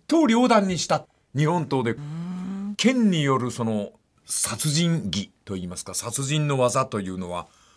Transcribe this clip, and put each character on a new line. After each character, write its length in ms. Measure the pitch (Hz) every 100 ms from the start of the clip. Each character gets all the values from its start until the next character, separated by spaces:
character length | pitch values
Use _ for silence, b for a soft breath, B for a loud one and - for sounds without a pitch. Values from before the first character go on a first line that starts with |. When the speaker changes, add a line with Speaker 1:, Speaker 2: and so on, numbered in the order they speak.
| -
Speaker 1:
刀 200 | 330 285
両 220 | 226 247
断 180 | 220 190
に 100 | 180
し 80 | -
た。 220 | 160 - _ _ 131
日 100 | 151
本 180 | 175
刀 200 | 135 135
で。 80 | 117
Speaker 2:
う 40 | 127
ー 40 |
ん。 760 | 147 160 175 180 185 196 202 208
Speaker 1:
剣 340 | 226 262 214
に 140 | 170
よ 140 | 139 131
る 140 | 120
そ 120 | 117
の 300 | 113 107 101 _ _ _ -
殺 440 | - - 110 156
人 400 | 147 170 165 95
技 220 | 98 95 _ -
と 100 | 95
い 80 |
い 40 | 87
ま 100 | 87
す 80 | -
か、 80 |
殺 320 | 90 117 123 135
人 240 | 151 147
の 100 | 135
技 260 | 123 127 131
と 140 | 107
い 100 | 95
う 80 | 92
の 140 | 90
は、 160 | 87 80 b b